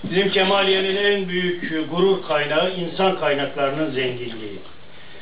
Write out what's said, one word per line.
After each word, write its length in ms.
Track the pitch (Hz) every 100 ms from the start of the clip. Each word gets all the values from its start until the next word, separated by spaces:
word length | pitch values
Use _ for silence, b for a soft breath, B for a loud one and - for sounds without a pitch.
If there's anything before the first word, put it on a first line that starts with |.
Bizim 280 | - 175 196
Kemaliye'nin 640 | 196 190 196 190 190 190 196
en 340 | 202 202 180
büyük 600 | 180 180 175 - 160 147
gurur 320 | 165 190 185 -
kaynağı 460 | 151 147 151 180 185
insan 440 | 170 - 190 -
kaynaklarının 720 | 151 139 139 143 139 147 151
zenginliği. 680 | 127 127 123 117 113 107 95 - - - B B B